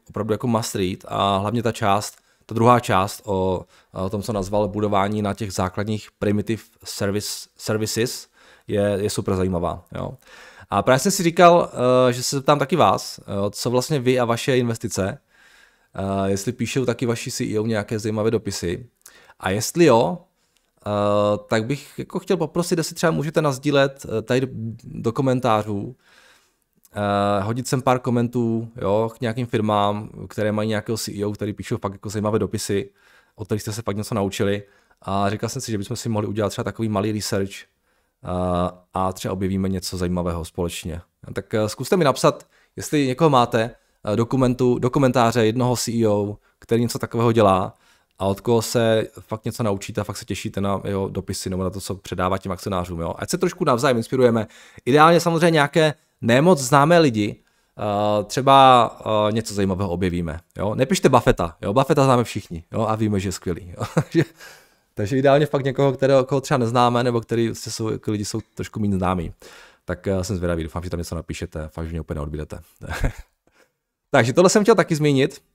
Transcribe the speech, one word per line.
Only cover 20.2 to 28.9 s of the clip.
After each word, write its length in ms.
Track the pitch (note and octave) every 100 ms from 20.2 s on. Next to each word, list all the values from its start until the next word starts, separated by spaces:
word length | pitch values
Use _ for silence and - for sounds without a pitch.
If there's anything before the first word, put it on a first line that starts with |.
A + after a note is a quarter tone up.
| - _ _ _ _ _ G#2
eh, 520 | G#2 G#2 G#2 G#2 G#2 -
tak 180 | A2+ A2
bych 340 | C#3+ - -
jako 200 | B2+ F#3
chtěl 180 | - F3+
poprosit, 400 | D#3 F3 E3+ F3
jestli 180 | D#3 E3+
třeba 160 | E3+
můžete 300 | D#3+ D3 E3
nasdílet, 640 | D3+ B2+ D3 C#3 C3+ C#3 - A2
eh, 20 |
tady 200 | G#2+ B2
do, 60 | C3 A#2 A2+ A#2
do 280 | - - A#2
komentářů, 840 | A2+ C3+ B2 B2 G#2+ G#2+ G2+ A2+ C3 _ _ _ _ _ _ _ _ _
eh, 500 | G#2 G#2 G2+ G2+ G2+
hodit 240 | G2 A#2+ A#2+
sem 140 | C3
pár 180 | B2+ B2+
komentů, 720 | B2+ A#2+ A#2+ B2 A#2 A2+ A#2 A#2+
jo, 300 | F#2+